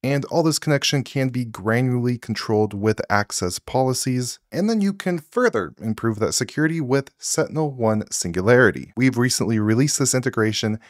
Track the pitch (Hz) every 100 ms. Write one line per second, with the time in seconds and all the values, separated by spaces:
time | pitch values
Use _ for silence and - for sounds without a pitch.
0 | 127 139 135 160 160 147 - 139 - 143
1 | - 139 131 127 120 107 101 113 131 123
2 | 123 120 - 104 - 107 107 101 107 107
3 | - 104 104 - 90 - - 131 131 127
4 | 135 127 123 - _ 131 208 226 196 196
5 | 185 175 - - 247 113 85 - 110 107
6 | 113 104 98 - 120 - 156 165 127 135
7 | 139 _ - - - 156 151 131 113 107
8 | - - 90 85 98 123 113 67 - -
9 | 131 113 123 - 107 110 107 110 143 -
10 | 131 127 123 117 110 107 110 110 -